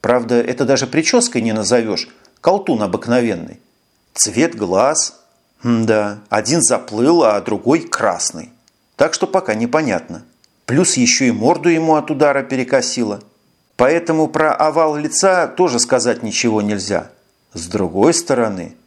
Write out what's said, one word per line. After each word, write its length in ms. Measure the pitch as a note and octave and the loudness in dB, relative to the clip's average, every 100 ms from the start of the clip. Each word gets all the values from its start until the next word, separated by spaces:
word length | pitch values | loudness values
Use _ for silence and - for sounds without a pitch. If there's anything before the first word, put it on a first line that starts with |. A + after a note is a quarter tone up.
Правда, 360 | - B2 A#2 A#2+ | 2 0 2 0
это 280 | A#2+ - | 0 -2
даже 220 | C3+ C3+ C3 | 0 0 0
прической 560 | D3 D#3+ B3 A#3+ B2 | -2 2 0 0 -2
не 100 | A2+ | -2
назовешь. 560 | A2 G2+ A#2+ A2+ F#2 - _ _ _ | -2 0 0 0 -4 -6 _ _ _
Колтун 420 | - G3 G3 A#2+ | 0 0 0 -2
обыкновенный. 800 | G#2 F2+ - B2 A#2 F#2 D#2+ - _ _ _ _ _ | 0 -4 0 0 0 -4 -8 -18 _ _ _ _ _
Цвет 400 | - - A2 D#3+ | -4 -2 2 0
глаз. 680 | C#3 G2+ F#2 B2+ D3+ - - _ _ _ _ | 0 0 2 2 2 -4 -8 _ _ _ _
М-да, 580 | A#2+ A#2 A2 G#2+ G#2 G#2 - | -2 0 2 0 0 -6 -4
один 320 | G#2 G#2+ E3 | -2 0 0
заплыл, 640 | - A#2 - G#2 C3 E3+ | 2 -2 -4 0 2 4
а 160 | B2 G#2 | 4 2
другой 400 | F2+ G2+ A#2 D#3+ | -2 -4 0 0
красный. 680 | - - A2 F2 - E2+ E2 _ _ _ _ | 0 -2 -2 -2 -6 -8 -18 _ _ _ _
Так 180 | - D#3 | 0 0
что 140 | E3 F#3 | 0 -2
пока 280 | F#3+ - | -2 -2
непонятно. 680 | A2 A#2+ D#3 D3+ F2+ - E2+ - _ _ _ | -4 0 0 0 -4 -6 -16 -16 _ _ _
Плюс 320 | - C3 E3 - | -2 0 2 2
еще 280 | A#2+ - | 2 2
и 80 | C3 | 0
морду 360 | G#2 A#2 F3 E3+ | 2 2 2 2
ему 280 | E3 D#3+ D#3 | 0 2 0
от 140 | D3 | 0
удара 320 | C#3+ D3 C#3 | 0 2 2
перекосило. 800 | B2+ C3 B2 C#3 A#2+ - A2 G2+ - _ _ _ _ - | -2 -4 0 0 0 -4 -4 -4 -12 _ _ _ _ 0
Поэтому 520 | B2+ E3 E3+ D#3+ D3+ | 2 2 0 0 0
про 260 | D3+ D3+ | 0 0
овал 420 | - D#3 D3+ D#3+ D3 | 2 0 2 0 0
лица 520 | D3+ - F#3+ F#3 D#3 | -4 0 2 2 0
тоже 300 | - F3+ A#2+ | 0 0 2
сказать 440 | A#2 C3 B2 A2 | 2 2 2 -2
ничего 400 | A2 G2+ A#2+ G#2+ | -4 -2 0 0
нельзя. 480 | G#2 G#2 G2 F#2+ - _ _ _ _ | 0 -4 -2 -4 -4 _ _ _ _
С 140 | G#2 E2+ | -14 -6
другой 480 | G#2+ F#2 F2+ B2+ | -4 -2 2 2
стороны 640 | E3 - B2+ A2+ F#2+ E2+ - | 2 0 0 0 -4 -12 -16